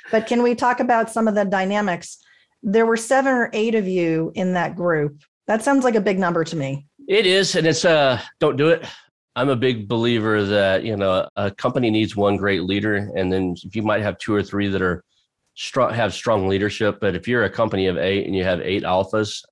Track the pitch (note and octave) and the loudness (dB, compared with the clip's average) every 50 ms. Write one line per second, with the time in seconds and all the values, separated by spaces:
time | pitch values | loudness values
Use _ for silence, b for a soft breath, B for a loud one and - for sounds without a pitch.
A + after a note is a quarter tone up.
0 | B B - A3 A3 - A#3+ A#3+ A#3+ A#3+ A#3+ A#3 C4+ B3 B3 - B3 B3 A#3+ A3+ | B B 0 0 0 0 0 2 2 2 2 2 0 0 0 0 0 2 2 0
1 | A3+ A3+ - A#3 A3+ A3 G3+ G#3 G3+ F#3+ G3 F#3+ F#3+ F#3+ G3+ G#3 G#3 G3 E3+ E3 | 0 -2 -2 -2 0 0 0 0 0 0 0 -2 0 0 -2 -2 -2 -2 -4 -4
2 | - - - - b b b b b b b b - G#3+ G3 A3+ A3+ A3+ A3+ A3+ | -8 -14 -20 -20 b b b b b b b b -6 0 2 2 4 4 2 0
3 | A3+ - C4+ C4 C4 C4+ C4 B3 A#3 A#3 - G#3+ G#3+ A#3 A3 A3+ G3 F#3 F#3 F3+ | 0 2 2 2 2 2 2 0 0 -2 -2 -2 0 2 0 0 0 0 0 0
4 | E3+ E3 D#3+ D#3+ E3 - - - F#3 F#3 F3+ F3+ E3 D3 - F3+ F3 F3 E3 D3+ | 0 2 0 0 -2 -4 -4 -2 -2 0 0 0 -2 -2 -4 -2 0 0 2 2
5 | D3 D3 D3 - _ _ _ _ _ - G#3 A3 A3 C#4+ C#4 C#4 B3+ B3+ A3 A3 | 0 -2 -4 -10 _ _ _ _ _ -2 -2 0 2 2 2 2 2 2 2 2
6 | F#3+ G#3+ F#3+ F#3 F#3+ E3+ E3+ E3+ D#3+ D#3+ E3+ D#3+ C#3 C3+ C#3 C#3+ - _ _ _ | 2 0 0 0 0 0 2 0 0 -2 -2 -4 -4 -4 -6 -8 -10 _ _ _
7 | - - F3+ G#3+ A3 F3+ F#3 G3 F#3+ - - F3 D#3+ E3 D#3+ D#3 - F3+ D#3+ D3+ | -6 0 0 2 4 4 4 4 2 2 0 2 2 2 2 2 4 4 4 6
8 | C#3+ C3+ B2+ A2 B B - _ E3+ D3+ C3 C3 D3 D#3+ E3+ D#3+ D#3+ B B B | 4 4 2 0 B B -6 _ 0 0 2 2 2 2 2 2 0 B B B
9 | B B _ _ _ _ _ A#2 B2+ C#3 C3+ A#2 C3 B2+ B2+ A2 G#2 G2+ A#2 A2+ | B B _ _ _ _ _ -2 0 0 0 2 0 0 0 -2 -4 -4 -2 0
10 | A#2 A#2+ A#2+ A2+ G#2+ A2 G#2+ G#2+ G2+ G2 G#2 G2+ G2 G2 F#2+ F#2 - A2+ G#2+ G2 | 2 2 2 2 2 2 2 2 2 2 2 2 4 4 2 2 0 -2 -2 0
11 | G2 F#2+ F#2 F#2+ - - - G2 G2+ G2+ - - - B2+ B2 C#3 B2 A2+ G#2+ G#2+ | 0 0 2 0 -2 -2 -4 -4 -4 -4 -4 -4 -4 -2 -2 0 0 2 2 2
12 | A2 G#2 F#2 G2+ G2+ G2+ G2+ F#2 F#2+ G2+ G2 E2+ E2+ F#2 G2 G2+ G#2 G#2+ G#2 G2 | 0 0 0 0 2 2 2 0 0 0 0 0 -2 -2 -2 -2 -2 -2 -2 -2
13 | G2+ F#2+ - F#2+ F#2+ F#2 F#2 F#2+ F#2+ F2+ F2 - - F#2 - A2 G#2+ G#2+ G#2 G#2 | -4 -4 -4 -4 -2 0 0 0 0 -2 -4 -6 -10 -10 -8 -4 -2 0 0 0
14 | G#2 G#2 F#2 - - - G#2+ G#2 G2 - - G2+ G2+ G2+ G2 F#2+ F#2 F2+ F2 - | 0 -4 -4 -6 -4 -2 -2 -2 -2 -2 -4 -4 -2 -2 -2 0 0 -2 -2 -4
15 | - _ _ _ _ _ _ _ _ _ _ - - - - C3+ B2 A2+ A2+ A#2 | -8 _ _ _ _ _ _ _ _ _ _ -14 -14 -6 0 0 0 0 0 -2
16 | A2+ G2+ - - - A#2+ A2+ G2+ F#2+ F#2+ G2 F#2+ G2+ G#2 - - A2 G#2 G2+ - | -2 -2 -4 -4 -2 0 0 0 2 0 0 0 0 -2 -2 0 -2 -2 -2 0
17 | A2 G2+ F2 F2 - A#2 B2 B2 G#2+ F#2+ - - A2+ G#2+ G2+ F#2+ F#2+ F#2 F2+ - | -2 -2 -2 -4 -4 -2 0 0 0 0 0 0 0 0 0 0 0 0 0 0
18 | F2 F#2+ G2 G2+ - - G2 F#2+ F2+ F#2 F2+ E2 - - F#2+ G2+ - E2+ F#2 F#2 | 0 0 0 -2 -2 -2 -2 -2 0 0 0 -2 -2 -2 -4 -2 -2 0 0 0
19 | F#2+ - - G#2+ G#2+ G#2 - - - _ | 0 0 -2 -2 -2 -2 -6 -12 -14 _